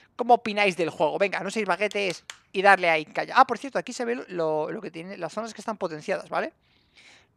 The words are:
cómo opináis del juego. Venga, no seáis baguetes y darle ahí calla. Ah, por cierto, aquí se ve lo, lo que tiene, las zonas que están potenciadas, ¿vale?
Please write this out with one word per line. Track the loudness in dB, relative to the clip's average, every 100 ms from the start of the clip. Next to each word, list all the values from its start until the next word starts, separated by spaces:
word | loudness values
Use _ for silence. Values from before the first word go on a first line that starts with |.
| _
cómo | -2 4
opináis | 4 4 0 2 2
del | -2
juego. | 0 0 2
Venga, | 0 0
no | -4
seáis | -4 -2
baguetes | 0 -2 -2 -4 -6 -12 -20 _
y | 4
darle | 6 6 6
ahí | 0 -2
calla. | -6 2 4
Ah, |
por | 4 2
cierto, | -6 -6
aquí | -6
se | -6
ve | -6 -6 -6
lo, | -2 0 0 -2
lo | -8
que | -10
tiene, | -12 -14 -10
las | -10
zonas | -8 -10
que | -10
están | -10 -6
potenciadas, | -6 -6 -6 -6 -4
¿vale? | -4 -4 -8 _ _ _ _ -20 -20 _